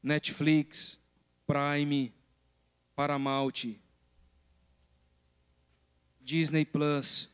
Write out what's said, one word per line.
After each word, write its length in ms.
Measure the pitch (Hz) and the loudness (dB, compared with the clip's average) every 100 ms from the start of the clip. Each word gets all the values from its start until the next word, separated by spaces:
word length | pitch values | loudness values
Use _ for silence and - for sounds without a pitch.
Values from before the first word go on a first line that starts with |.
Netflix, 960 | 131 151 - - 151 156 143 - - - _ _ _ _ - | 0 -2 -2 0 4 4 2 -6 -10 -12 _ _ _ _ -2
Prime, 680 | 143 143 147 147 143 123 _ _ _ _ _ _ _ _ - | 0 0 0 2 0 0 _ _ _ _ _ _ _ _ -4
Paramount, 800 | 143 143 139 135 135 - 120 104 _ _ _ _ _ _ _ _ _ _ _ _ _ _ _ _ _ _ _ _ _ _ _ _ | -2 -2 0 0 0 -2 -8 -10 _ _ _ _ _ _ _ _ _ _ _ _ _ _ _ _ _ _ _ _ _ _ _ _
Disney 440 | 127 160 156 156 151 | -2 0 2 2 0
Plus 640 | 151 147 143 131 - - | 0 2 0 -2 -4 -8